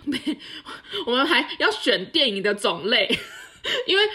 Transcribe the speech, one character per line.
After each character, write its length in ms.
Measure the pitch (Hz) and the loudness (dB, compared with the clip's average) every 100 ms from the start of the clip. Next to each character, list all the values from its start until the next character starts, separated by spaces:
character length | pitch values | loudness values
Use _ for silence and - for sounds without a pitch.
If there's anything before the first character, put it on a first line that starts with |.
没， 140 | 285 262 - - - 311 | -6 -4 -4 -6 -8 -16
<laughs> 480 | - - - 403 330 | -14 -16 -10 -8 0
我 60 | |
们 120 | 247 | 2
还 220 | 294 254 294 - | 4 4 2 0
要 120 | 330 | 0
选 340 | 427 - 190 190 | 2 2 2 2
电 200 | - 233 | 0 2
影 160 | 196 | 2
的 100 | 202 | 0
种 340 | 202 208 170 175 | 0 -2 -2 0
类。 220 | 240 190 | 2 2
<laughs> 80 | - - - - - - 539 494 | -2 -4 -16 -20 -10 -4 -4 2
因 100 | 381 | 2
为 60 | 427 | 2